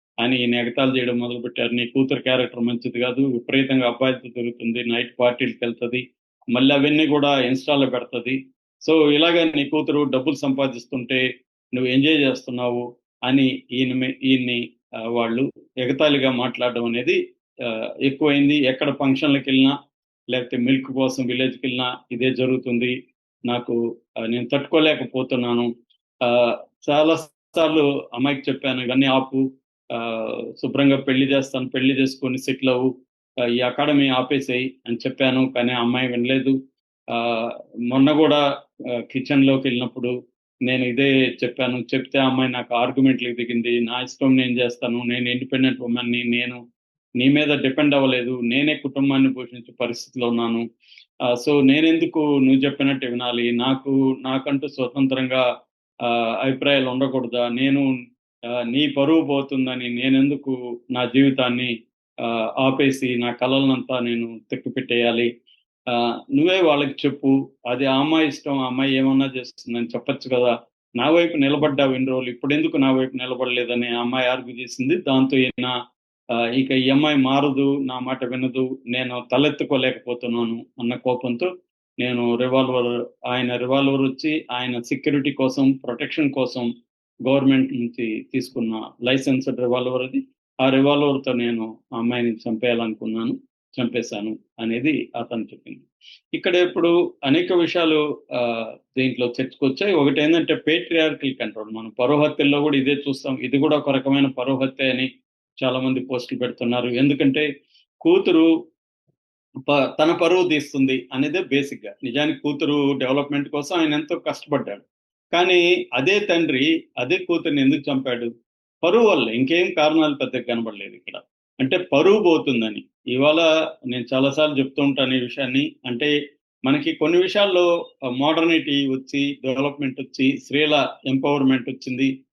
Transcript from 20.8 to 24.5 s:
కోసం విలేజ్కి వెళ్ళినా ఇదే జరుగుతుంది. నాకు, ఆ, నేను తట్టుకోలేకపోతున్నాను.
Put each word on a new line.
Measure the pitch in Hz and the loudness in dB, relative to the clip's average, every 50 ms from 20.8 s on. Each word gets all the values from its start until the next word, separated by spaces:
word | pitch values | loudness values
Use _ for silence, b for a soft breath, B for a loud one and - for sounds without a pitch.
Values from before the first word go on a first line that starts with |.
| - | 0
కోసం | - 131 135 131 131 - 135 127 | -4 -2 0 0 0 0 -2 -4
విలేజ్కి | 120 123 127 131 127 - - - | -2 -2 0 -2 -2 -2 -4 -6
వెళ్ళినా | 131 123 127 127 127 127 - _ - | -4 -4 -4 -4 -4 -6 -8 _ -8
ఇదే | 123 117 131 131 131 | -4 -2 0 0 0
జరుగుతుంది. | - 127 127 131 123 - 131 123 120 123 123 123 131 - _ _ _ _ _ _ _ - | 0 0 0 0 0 -2 -2 -2 0 0 -2 -4 -6 -8 _ _ _ _ _ _ _ -4
నాకు, | 120 120 120 120 - 120 117 117 117 - - _ _ - 113 | -4 -4 -4 -4 -4 -2 -2 -2 -4 -6 -10 _ _ -10 -8
ఆ, | 113 | -4
నేను | 113 117 123 117 | -4 -4 -4 -2
తట్టుకోలేకపోతున్నాను. | - | -2